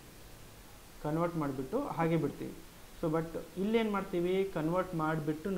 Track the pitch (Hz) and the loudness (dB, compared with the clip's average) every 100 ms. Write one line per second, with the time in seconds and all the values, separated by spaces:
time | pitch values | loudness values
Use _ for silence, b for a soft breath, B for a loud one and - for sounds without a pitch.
0 | - - - - - - - - - - | -18 -18 -16 -16 -16 -16 -18 -18 -16 -6
1 | 151 160 170 165 139 131 135 240 285 143 | -2 2 2 2 0 -2 -2 0 0 2
2 | 165 165 147 - 131 - - - - - | 4 4 2 -2 -8 -8 -14 -16 -16 -4
3 | 165 160 160 170 - - 202 226 220 202 | 0 2 0 -4 -6 -2 4 4 4 2
4 | 190 175 175 190 196 170 156 180 180 165 | 0 0 4 4 2 2 2 2 2 0
5 | 156 160 147 156 202 | 2 2 0 -2 0